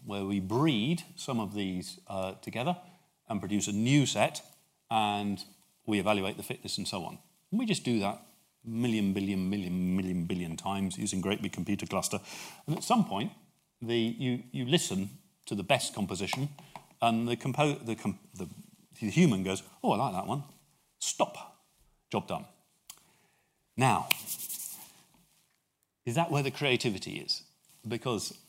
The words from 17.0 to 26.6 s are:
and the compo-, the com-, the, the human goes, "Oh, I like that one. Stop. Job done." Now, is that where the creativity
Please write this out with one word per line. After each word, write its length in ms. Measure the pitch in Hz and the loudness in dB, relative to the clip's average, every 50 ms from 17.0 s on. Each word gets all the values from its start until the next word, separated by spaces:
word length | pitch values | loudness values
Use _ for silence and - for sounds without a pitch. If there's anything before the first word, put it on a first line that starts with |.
and 280 | 117 117 113 113 117 117 | 2 4 4 4 2 0
the 80 | 120 | -2
compo-, 380 | 120 - - 117 - 147 147 143 | -2 -2 -2 2 2 2 2 2
the 200 | - - 117 110 | 0 -4 -6 -6
com-, 240 | - - 104 90 - - - - | -2 -2 -4 -4 -4 -12 -20 -12
the, 160 | 95 92 - - - - - - _ - _ - - | -12 -10 -10 -12 -18 -20 -20 -20 _ -20 _ -12 -6
the 100 | 113 104 | -4 0
human 340 | 92 - 185 156 104 95 92 | 6 6 8 8 6 4 2
goes, 200 | 92 95 95 - - - - | 0 -2 -2 -4 -12 -14 -2
"Oh, 100 | - 226 123 | 0 2 2
I 40 | |
like 160 | 101 131 127 95 | 2 2 0 0
that 120 | 90 101 | -4 -2
one. 160 | - 123 147 135 - - - _ _ _ _ _ _ _ _ | -2 -4 -4 -6 -10 -18 -20 _ _ _ _ _ _ _ _
Stop. 640 | - - - - - - - - - - - _ _ _ _ _ _ _ _ _ _ _ | -6 -6 0 0 0 -2 -2 -12 -16 -18 -20 _ _ _ _ _ _ _ _ _ _ _
Job 160 | - 104 92 | -4 -4 -2
done." 180 | - 92 80 - - - _ _ _ _ _ _ - - - _ _ _ _ _ _ _ _ _ _ _ _ _ _ _ | -2 -6 -6 -6 -12 -18 _ _ _ _ _ _ -20 -20 -20 _ _ _ _ _ _ _ _ _ _ _ _ _ _ _
Now, 320 | - 131 127 104 82 - - - - - - - - - - - - - - - - - - - - - _ _ _ _ _ _ _ _ _ _ _ _ _ _ _ _ _ _ _ _ | 4 6 6 6 4 2 -2 -4 -4 -4 -8 -8 -8 -8 -10 -8 -8 -8 -10 -12 -14 -16 -20 -20 -20 -20 _ _ _ _ _ _ _ _ _ _ _ _ _ _ _ _ _ _ _ _
is 100 | 123 117 | 0 2
that 140 | 156 170 - | 2 2 4
where 140 | - 143 139 | 2 2 2
the 80 | 135 | 0
creativity 680 | 127 - | 0 0